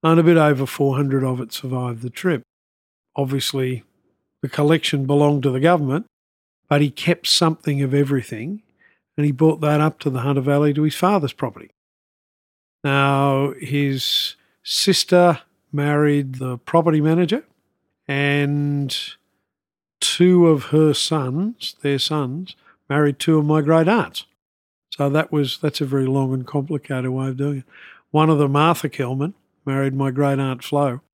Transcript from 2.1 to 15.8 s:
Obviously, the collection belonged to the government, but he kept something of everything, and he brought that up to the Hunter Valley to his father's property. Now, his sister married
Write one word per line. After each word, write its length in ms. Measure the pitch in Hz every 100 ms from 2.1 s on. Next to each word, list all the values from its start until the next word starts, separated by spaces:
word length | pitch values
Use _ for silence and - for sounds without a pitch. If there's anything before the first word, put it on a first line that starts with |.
| - 185 151 - _ _ _ _ _ _ -
Obviously, 680 | 135 135 - 139 131 127 - _ _ _ _ _
the 80 | 131
collection 560 | - 147 160 - 143 135
belonged 380 | 143 147 147
to 80 | 135
the 80 | 131
government, 480 | 151 175 143 143 226 _ _ _ _ _ _
but 140 | 143
he 80 | 147
kept 380 | - - 170 -
something 560 | - 165 160 - 143
of 100 | 139
everything, 680 | 139 139 139 - 110 127 208 _ _ _ _ _ -
and 100 | 147
he 60 |
brought 300 | 127 160 160
that 200 | 151 147
up 180 | 151 -
to 100 | 151
the 120 | 127
Hunter 200 | 131 135
Valley 320 | 131 143 147
to 80 | 143
his 140 | 151 -
father's 380 | 180 202 143
property. 360 | - 127 - - _ _ _ _ _ _ _ _ _ _ _
Now, 680 | 143 139 139 139 139 135 139 -
his 760 | 135 143 143 135 - - - - _ _
sister 800 | - - - 185 - 180 175 156 _ _ _
married 640 | 147